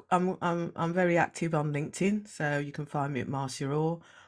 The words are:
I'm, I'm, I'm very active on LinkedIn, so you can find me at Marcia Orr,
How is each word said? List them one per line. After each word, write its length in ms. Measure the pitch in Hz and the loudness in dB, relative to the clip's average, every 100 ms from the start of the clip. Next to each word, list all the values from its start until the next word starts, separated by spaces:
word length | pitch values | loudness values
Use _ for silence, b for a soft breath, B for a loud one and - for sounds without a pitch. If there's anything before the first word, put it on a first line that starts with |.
| - | 0
I'm, 280 | 180 185 180 | 2 2 0
I'm, 320 | 175 170 170 | 0 0 -2
I'm 200 | - 165 | -2 0
very 240 | 175 180 170 | 2 4 4
active 360 | - - 165 | 2 0 0
on 200 | 160 151 | 0 0
LinkedIn, 540 | 143 143 - 190 208 208 | -2 -2 0 0 0 -2
so 300 | - 151 147 | -4 -2 -2
you 140 | 147 | -4
can 140 | 143 147 | -6 -6
find 260 | 147 139 | -2 -2
me 80 | 135 | -2
at 80 | - | -2
Marcia 420 | 135 135 - 139 | -2 -4 -4 -2
Orr, 300 | 147 160 170 b b | 0 0 -2 b b